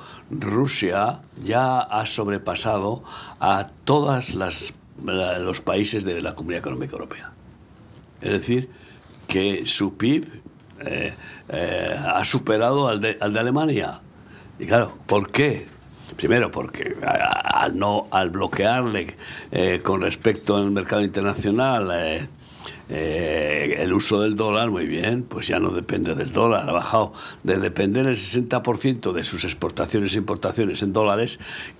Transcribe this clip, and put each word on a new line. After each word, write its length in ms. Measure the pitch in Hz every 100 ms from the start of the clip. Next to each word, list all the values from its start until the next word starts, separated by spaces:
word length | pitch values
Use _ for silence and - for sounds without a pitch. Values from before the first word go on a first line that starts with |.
| - - -
Rusia 920 | 151 107 107 139 - 98 95 107 - - -
ya 360 | 92 117 131 127
ha 260 | - 107 107
sobrepasado 1000 | - 104 98 - 85 113 107 98 123 - - - -
a 300 | 80 98 104 -
todas 500 | - 147 147 131 -
las, 380 | 95 95 - - - - -
la, 340 | - 92 90 90
los 220 | 90 85
países 440 | - 92 101 110
de 180 | 95 85
la 120 | 82
Comunidad 260 | 76 82 85
Económica 320 | 73 64 69
Europea. 400 | - - - - - - - - - - - - -
Es 100 | -
decir, 380 | 101 - 123 127 - - - - - -
que 380 | 95 98 92 -
su 320 | - 98 -
pib, 280 | 113 156 - - - - - - -
eh, 260 | - - - - - -
eh, 460 | 78 87 90 87 82
ha 220 | 87 95
superado 640 | - 131 - 107 117 139 135
al 140 | 107
de, 160 | 110 101
al 140 | 104
de 60 | 107
Alemania. 600 | 120 135 156 127 90 - - - - - - -
Y 60 |
claro, 320 | - 117 110 -
¿por 260 | - 101 95
qué? 360 | - 143 117 - - - - - -
Primero, 340 | - 117 98
porque 460 | - 65 - - -
a-, 60 | -
a-, 520 | - - - - -
al 160 | - 92
no, 300 | 101 104 -
al 200 | 95 92
bloquearle, 840 | 92 87 - 101 123 123 104 80 - - - -
eh, 280 | - 92 90
con 180 | - 95
respecto 560 | 92 - 113 104 - 101
al 140 | 101
mercado 300 | 98 90 104
internacional, 880 | 101 98 98 104 104 107 135 120 98
eh, 320 | 87 80 80 135 - - - - - -
eh, 880 | 76 80 78 82 80 73 76 73 78
el 140 | 90
uso 280 | 95 - 104
del 140 | 107
dólar, 360 | 107 107 104 117
muy 160 | 95 78
bien, 360 | 78 95 123
pues 240 | 120 90 -
ya 140 | 87
no 100 | 90
depende 460 | 90 - - - 151
del 160 | 135
dólar. 360 | - 117 107 -
Ha 40 |
bajado 400 | 85 - 113 104 - - -
de 140 | - 95
depender 480 | 95 - 98 113 135
el 80 | 120
sesenta 460 | - 120 123 123
por 160 | 123 113
ciento 340 | 139 123 -
de 100 | 87
sus 220 | - 87
exportaciones 680 | 90 80 85 - 85 110 98
e 40 | 101
importaciones 640 | 95 101 95 95 104 82
en 100 | 101
dólares, 460 | 98 107 101 117 - - - - -